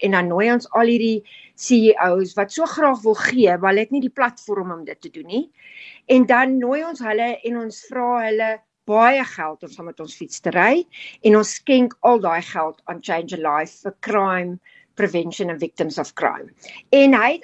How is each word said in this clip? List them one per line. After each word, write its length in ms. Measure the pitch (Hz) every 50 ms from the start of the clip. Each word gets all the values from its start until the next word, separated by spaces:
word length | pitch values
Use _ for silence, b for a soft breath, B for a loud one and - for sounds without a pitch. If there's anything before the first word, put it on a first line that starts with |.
en 80 | - 196
dan 180 | 196 180 180 175
nooi 240 | 170 185 214 233
ons 180 | 240 240 240 -
al 120 | - 220 233
hierdie 360 | 233 240 226 226 226 220 208 B B B B B B B
C 140 | - - -
E 240 | 254 233 220 220 214 - 180
O's 300 | 185 175 190 190 185 -
wat 180 | 208 202 202
so 140 | - 320 330
graag 360 | 320 - 320 302 285 262 220
wil 120 | 208 220 214
gee, 420 | - - - 254 254 226 185 175
maar 140 | 170 185 190
hulle 100 | 196 202
het 100 | 220 -
nie 120 | 269 285
die 80 | 254 254
platform 600 | - 277 254 240 240 - - - 202 196 180 185
om 140 | 170 165 156
dit 160 | 147 156 _
te 80 | - 156
doen 180 | - 160 147
nie. 240 | 170 196 247 330 - B B B B B B B B B B B -
En 180 | 262 254 247
dan 320 | 254 247 240 262 262 262 262
nooi 260 | 240 240 269 302 320
ons 160 | 339 330 262
hulle 380 | 240 220 214 220 233 240 233 -
en 140 | - 233 240
ons 300 | 233 226 220 214 - - -
vra 360 | 262 254 247 240 247 240 226
hulle 340 | 220 220 220 220 220 220 220 _ _ _ _ -
baie 380 | - 208 220 233 247 269 269 254
geld 380 | - - - 160 156 156 -
om 60 | - 147
saam 180 | - - 170
met 140 | 170 165 -
ons 140 | 160 156 -
fiets 260 | - 175 - - -
te 100 | - 175
ry 360 | 165 180 180 226 277 349 349 B B B B B B B
en 140 | B 220 208
ons 180 | 214 208 - -
skenk 420 | - - - 269 254 247 240 - -
al 180 | - 240 240 226
daai 220 | 190 175 165 170
geld 400 | 175 - - 180 160 156 156 _ _
aan 180 | - 170 170
Change 300 | - - 170 165 165 165
a 260 | 190 160 156 151 147 147
Life 240 | 156 165 - _
vir 120 | - 196 - -
crime 580 | - - 202 208 196 190 185 180 180 180 180 180 b b b b b b b
prevention 560 | - 202 180 156 170 170 170 - - 196 175
and 80 | 165 151
victims 380 | 170 165 _ - 165 156 143 -
of 160 | 143 - -
crime." 360 | - - - - - - - _ B B B B B B B
En 200 | - 277 277 277
hy 200 | 262 214 220 247
het 100 | 320 339